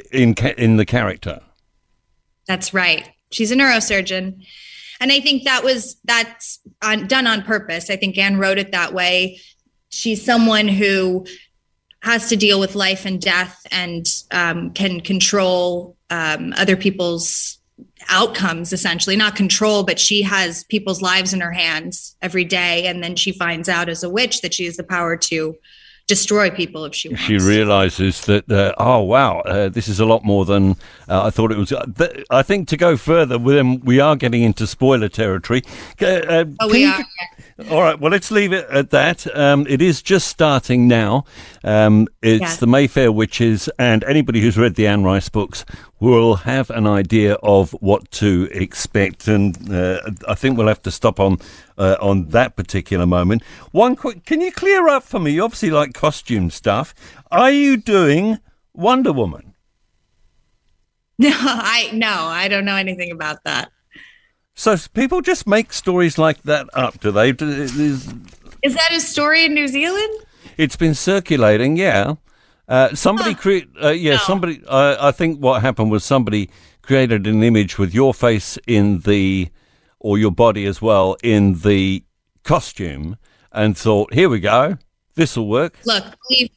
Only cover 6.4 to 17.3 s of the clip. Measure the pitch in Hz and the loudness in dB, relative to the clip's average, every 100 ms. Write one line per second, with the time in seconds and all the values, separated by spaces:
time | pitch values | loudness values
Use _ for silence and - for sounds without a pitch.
6.4 | - - - - 214 214 190 262 240 214 | -12 -12 -14 -8 -4 -4 -2 0 0 -2
7.4 | 196 214 208 170 - 196 196 185 196 196 | -2 -6 -4 -8 -6 -6 -4 -2 0 0
8.4 | 190 196 196 185 170 185 180 180 185 185 | 0 -2 -2 -4 -4 -2 -2 0 -4 -8
9.4 | - _ _ _ _ - 233 214 - 233 | -20 _ _ _ _ -8 -6 -4 0 2
10.4 | 226 214 208 196 202 190 185 185 185 - | 4 2 2 0 0 0 -2 -4 -8 -20
11.4 | _ _ _ _ _ _ 220 233 220 220 | _ _ _ _ _ _ -4 -2 0 0
12.4 | 208 196 190 202 190 190 190 185 190 180 | 2 0 0 -2 -4 -4 -6 -6 -2 -2
13.4 | 180 - - 185 180 170 170 - - 180 | -4 -10 -10 -8 -8 -8 -6 -8 -6 -4
14.4 | 170 170 175 - 196 175 - 190 175 202 | -2 -4 -8 -4 -4 -4 -4 -2 0 0
15.4 | 185 180 180 175 175 _ - 170 160 156 | 0 0 0 -4 -8 _ -10 -6 -4 -4
16.4 | 160 - 196 185 196 185 175 170 - | -6 -2 0 2 0 -2 -4 -2 -2